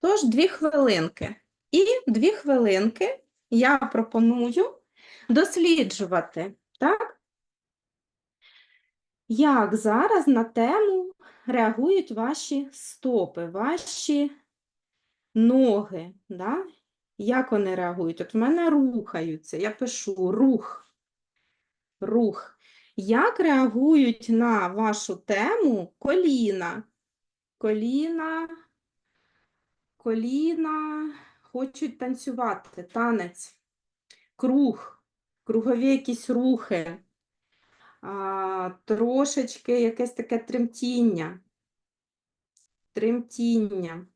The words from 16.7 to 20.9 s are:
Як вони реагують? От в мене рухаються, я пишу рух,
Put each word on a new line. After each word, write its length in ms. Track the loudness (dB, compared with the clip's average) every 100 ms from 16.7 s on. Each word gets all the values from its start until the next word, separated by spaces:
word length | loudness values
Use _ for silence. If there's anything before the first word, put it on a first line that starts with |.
| _ _ _ _ _
Як 340 | -2 0 0
вони 240 | 0 0 -2
реагують? 460 | -4 -4 -6 -6
От 120 | -4
в 40 | -2
мене 320 | 2 2 2
рухаються, 880 | 4 2 0 -6 -6 -6 -8 -10 -6
я 140 | -6
пишу 600 | -4 -6 -6 -8 -4 -2
рух, 640 | 2 4 2 -2 -16 _